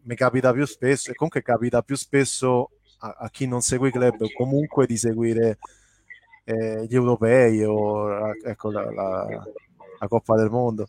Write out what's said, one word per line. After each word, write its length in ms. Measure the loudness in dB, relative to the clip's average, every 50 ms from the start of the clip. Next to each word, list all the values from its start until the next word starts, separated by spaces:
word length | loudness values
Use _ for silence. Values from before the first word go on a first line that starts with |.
| -10
mi 120 | -8 -2
capita 360 | 0 2 2 4 4 4 4 4
più 140 | 2 0
spesso, 440 | -2 -4 -2 0 0 0 0 -2 -6
e 40 | -6
comunque 260 | -4 -4 -4 -2 -2
capita 400 | 0 0 0 0 2 0 0 0
più 160 | 0 -2 -4
spesso 720 | -8 -4 0 0 0 2 0 -2 -2 0 2 2 2 0 -2 _ _ _ _ _ _
a, 160 | -14 -14 -12 -12
a 100 | -12 -12
chi 160 | -8 -6 -4
non 160 | -4 -2 -2 -2
segue 260 | -2 0 0 0 0
i 40 | 2
club 380 | 2 2 2 2 0 -2 -4 -4
comunque 500 | -4 -2 0 0 0 0 0 2 2 2
di 120 | 2 2 0
seguire, 600 | -2 -2 0 0 0 0 2 2 2 2 0 -2 -8 -20 _ _ _ _ _ _ _ -20 -20 -20 _ _ _ _ _
eh, 380 | -6 -4 -4 -4 -4 -4 -6 -4
gli 80 | -2 0
europei 680 | 2 2 2 2 2 4 6 6 6 6 6 4 4 2
o 420 | 2 2 0 0 0 0 -2 -2
la, 240 | -2 -4 -4 -4 -6 -6 -8 -8
ecco, 260 | -10 -8 -6 -6 -6
la, 140 | -4 -4 -4 -6 -6
la, 320 | -4 -4 -4 -4 -4 -6 -6 -8 -10 -12 -14 -18 -20 -20 _ _ -20 -20 -20 -12 -10
la 100 | -4 -2
Coppa 280 | -2 0 0 2 2
del 140 | 2 2 2
Mondo. 340 | 0 0 -2 -2 -2 -4 -8